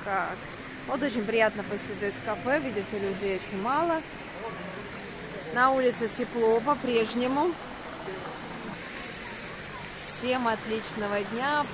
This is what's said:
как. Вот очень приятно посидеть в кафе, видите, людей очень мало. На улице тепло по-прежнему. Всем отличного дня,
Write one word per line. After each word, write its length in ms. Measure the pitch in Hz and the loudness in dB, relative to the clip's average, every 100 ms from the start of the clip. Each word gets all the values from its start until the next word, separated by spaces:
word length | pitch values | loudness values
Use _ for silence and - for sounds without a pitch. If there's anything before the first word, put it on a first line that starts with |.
как. 340 | 208 190 165 185 - - - - - | 0 0 0 -4 -8 -10 -12 -10 -4
Вот 160 | 262 | 0
очень 240 | 277 233 202 | 0 0 2
приятно 360 | 226 220 208 | 6 4 2
посидеть 500 | 180 202 - 190 202 | -4 -2 -4 -2 -4
в 100 | - | -2
кафе, 340 | - 208 240 294 | -4 -2 2 2
видите, 380 | 269 202 190 208 | 2 -2 -2 -2
людей 380 | 196 190 196 190 | -2 0 0 -2
очень 240 | - 196 | -2 -2
мало. 400 | 220 285 339 320 - - - - - - - - - - - - - - - | 2 4 4 2 -2 -10 -10 -8 -8 -8 -8 -8 -8 -10 -10 -10 -8 -8 -2
На 200 | 240 262 | 4 6
улице 360 | 269 247 233 226 | 8 6 4 0
тепло 500 | - 233 240 220 226 | 0 -2 4 6 6
по-прежнему. 920 | 233 294 262 233 220 240 254 269 339 320 - - - - - 190 - - - - - - - - - - - - - - - - - - | 4 2 4 4 4 2 2 4 4 2 -6 -10 -10 -8 -8 -8 -8 -8 -10 -8 -8 -8 -8 -8 -8 -8 -8 -8 -10 -10 -10 -10 -10 -6
Всем 480 | - - 247 254 240 | -6 -2 2 4 4
отличного 720 | 220 220 220 - 226 208 202 | 2 0 -2 -2 -2 0 0
дня, 460 | 202 226 277 294 269 | 0 0 2 2 0